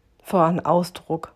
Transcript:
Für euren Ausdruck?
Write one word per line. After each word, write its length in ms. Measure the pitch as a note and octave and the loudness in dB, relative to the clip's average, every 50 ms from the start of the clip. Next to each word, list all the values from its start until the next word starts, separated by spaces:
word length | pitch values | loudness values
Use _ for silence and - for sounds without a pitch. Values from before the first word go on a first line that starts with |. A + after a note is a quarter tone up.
| _ _ _ _ - | _ _ _ _ -10
Für 140 | - - | -2 0
euren 280 | F#3 D#3+ E3 F3+ E3+ - | 2 2 2 2 0 0
Ausdruck? 680 | D3+ E3 F3 F3+ F3 - - - - D#3+ E3 - - - | 0 0 0 0 -2 -8 -14 -10 -8 -8 -8 -8 -12 -18